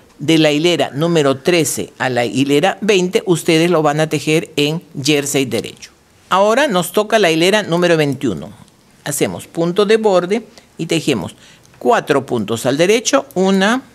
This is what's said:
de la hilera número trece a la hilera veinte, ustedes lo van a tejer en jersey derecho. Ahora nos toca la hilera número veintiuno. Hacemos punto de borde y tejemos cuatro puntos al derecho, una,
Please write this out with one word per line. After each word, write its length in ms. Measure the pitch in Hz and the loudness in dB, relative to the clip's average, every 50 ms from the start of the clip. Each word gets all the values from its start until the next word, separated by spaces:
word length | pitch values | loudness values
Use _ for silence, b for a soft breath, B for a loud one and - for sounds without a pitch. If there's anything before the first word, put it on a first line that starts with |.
| - _ _ - | -20 _ _ -6
de 180 | 151 151 165 156 | 0 2 2 4
la 140 | 156 151 | 4 4
hilera 380 | 147 147 160 175 170 143 135 - - | 2 2 2 2 2 2 0 -2 -2
número 440 | 139 160 170 170 160 143 139 135 135 | -2 -2 0 2 2 2 2 0 0
trece 540 | - - 175 170 151 - - 110 87 - - - | 0 0 2 2 0 0 -4 -6 -8 -8 -6 -4
a 100 | 123 131 | -4 -2
la 160 | 123 120 120 | -2 -2 -2
hilera 540 | 113 - 131 139 139 143 143 165 196 - - | 0 0 0 0 2 2 2 2 0 -2 -2
veinte, 440 | 208 202 214 185 180 180 - 220 - | 0 0 2 2 0 0 -2 -2 0
ustedes 440 | - 170 156 - - 165 160 165 175 | 0 -2 0 2 2 2 2 4 2
lo 100 | 175 156 | 2 2
van 160 | 151 147 143 156 | 2 2 0 0
a 100 | 156 156 | -2 -2
tejer 440 | 156 143 - 151 156 160 - - - | -2 -4 0 0 0 0 0 -2 -2
en 260 | - 147 147 156 175 - - - - | -2 0 0 -2 -4 -8 -12 -12 -6
jersey 440 | 127 143 151 143 139 131 - 139 139 | -2 0 0 0 0 0 -2 -2 -2
derecho. 440 | 120 110 104 - - - - - - _ _ _ _ _ _ _ - | -2 -2 -6 -6 -6 -12 -18 -20 -20 _ _ _ _ _ _ _ -2
Ahora 400 | 185 185 202 214 220 262 302 302 | 0 2 2 2 2 2 0 0
nos 240 | 190 180 165 - | 0 -2 -2 -2
toca 260 | - 214 208 214 226 220 | -2 -2 0 0 2 2
la 140 | 196 165 | 2 2
hilera 320 | 160 160 170 190 202 214 190 | 2 2 2 2 2 0 0
número 320 | 147 165 175 175 170 170 | -2 -2 0 2 2 2
veintiuno. 560 | 156 151 143 135 135 143 120 92 73 78 - - - - _ _ _ _ _ _ _ | 2 2 0 -2 -2 -4 -4 -4 -4 -8 -14 -16 -20 -20 _ _ _ _ _ _ _
Hacemos 460 | - - 147 - 156 104 87 - - - | -10 -6 -4 -2 -2 -4 -4 -8 -12 -10
punto 360 | - 170 165 175 175 202 208 | -6 -4 -4 -2 0 0 2
de 120 | 196 226 | 2 2
borde 500 | 220 220 214 185 180 175 175 208 233 226 - B B B B B B | 2 2 2 2 2 2 0 -4 -4 -6 -10 B B B B B B
y 80 | 160 | -6
tejemos 480 | 160 170 160 151 160 131 101 80 - - B B B B B B B B - | -4 -4 -2 0 -2 -2 -2 -4 -8 -12 B B B B B B B B -4
cuatro 440 | - 247 233 196 - - 143 139 127 | 0 0 0 0 2 0 -2 -2 -2
puntos 400 | - 123 117 101 104 117 113 - | -2 -4 -4 -4 -4 -6 -4 -2
al 120 | 127 139 | -2 0
derecho, 500 | 143 170 185 214 247 240 - - 277 - - - | 0 2 2 2 0 0 0 -2 -2 -2 -2 -2
una, 480 | 180 190 190 196 190 190 208 240 269 - - - | -2 0 2 2 2 2 0 0 -2 -4 -10 -20